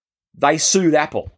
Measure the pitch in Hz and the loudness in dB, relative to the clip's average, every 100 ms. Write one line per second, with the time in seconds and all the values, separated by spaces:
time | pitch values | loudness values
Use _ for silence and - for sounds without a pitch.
0 | _ _ _ - 143 156 - 190 175 147 | _ _ _ -2 0 0 0 0 2 2
1 | 151 107 - | 0 -6 -10